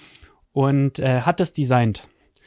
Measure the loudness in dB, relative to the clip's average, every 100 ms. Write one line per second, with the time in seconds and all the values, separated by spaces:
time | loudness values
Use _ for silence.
0 | -20 -20 -20 _ _ -2 0 2 0 -2
1 | -2 0 -2 -2 -4 -2 0 2 2 -4
2 | -12 _ _ _